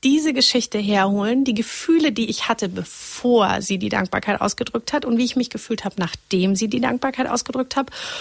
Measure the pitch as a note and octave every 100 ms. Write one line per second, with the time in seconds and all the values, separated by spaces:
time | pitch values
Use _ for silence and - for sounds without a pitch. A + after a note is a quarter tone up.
0 | C4 D4+ D#4 C4 - B3 - G#3 G#3 G3+
1 | G3 G3+ G#3 B3+ C4+ A3 - - - E4
2 | D#4 G#3+ A3+ - - A3+ F#3+ F#3 E3 -
3 | - - B3 A#3+ F#3 - G3 F#3+ G3+ F#3+
4 | F#3 F#3 - G3 G#3 - A#3 A#3 - D4
5 | B3+ A#3 B3 B3+ A#3+ A3 - A3 G3 -
6 | E3 - - F#3 F#3+ F#3+ A3 B3 B3 B3
7 | C4+ B3+ C4 B3 - B3+ C4 C#4 C4+ -
8 | - -